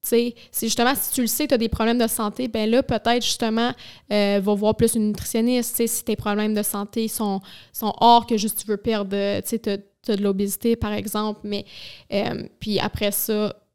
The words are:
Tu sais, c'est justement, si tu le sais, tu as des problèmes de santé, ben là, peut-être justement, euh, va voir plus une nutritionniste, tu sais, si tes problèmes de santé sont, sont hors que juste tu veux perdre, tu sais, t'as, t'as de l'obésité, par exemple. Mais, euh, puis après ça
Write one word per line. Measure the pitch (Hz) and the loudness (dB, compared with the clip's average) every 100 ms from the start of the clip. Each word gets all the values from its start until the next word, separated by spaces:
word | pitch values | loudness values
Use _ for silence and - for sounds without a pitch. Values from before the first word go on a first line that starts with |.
Tu | - | 2
sais, | 233 240 - - | 0 0 -6 -12
c'est | - 226 | -6 -4
justement, | - 240 277 | 2 2 2
si | - | -2
tu | - | -2
le | 226 | -2
sais, | - 294 | 0 0
tu | |
as | 254 | 2
des | 226 | 0
problèmes | - 226 240 | 0 0 2
de | 226 | 0
santé, | - 208 - 254 | 0 -4 -4 -4
ben | 220 214 | -2 2
là, | 233 | 2
peut-être | 269 220 226 240 | 2 -2 2 0
justement, | - - 226 220 240 254 - - _ | 0 -2 0 0 0 -4 -16 -20 _
euh, | 208 202 202 | 2 4 2
va | 196 | 2
voir | 208 214 214 | 2 2 2
plus | 233 226 | 2 2
une | 214 | 0
nutritionniste, | 202 - 226 233 247 240 | -2 -2 0 2 2 0
tu | - | -2
sais, | 233 | -2
si | - | -2
tes | - 208 | -4 -4
problèmes | 208 208 214 | -2 0 0
de | 214 | 0
santé | 208 202 202 233 220 | -2 -4 -4 -4 -4
sont, | - 214 190 - - - | -2 -2 -2 -6 -20 -16
sont | - 214 - | -6 -6 4
hors | 233 240 233 | 8 8 6
que | 226 | 0
juste | 214 - | 0 -4
tu | 220 | -4
veux | 202 | -4
perdre, | 233 220 196 202 202 202 | -2 -2 -2 -2 0 -2
tu | - | -4
sais, | 226 | -4
t'as, | 226 202 - _ | -2 -4 -8 _
t'as | - 202 | -4 0
de | |
l'obésité, | 202 196 202 202 233 233 | 0 0 -2 0 0 0
par | 214 | 0
exemple. | 208 202 208 214 214 208 | -4 -4 -4 -4 -6 -6
Mais, | 202 - - - - _ | -8 -8 -18 -18 -20 _
euh, | 196 214 - - _ | -2 -2 -6 -10 _
puis | 214 202 | -2 0
après | - - 202 | -2 -2 -2
ça | 202 - 214 214 - _ | -2 -2 -2 -2 -6 _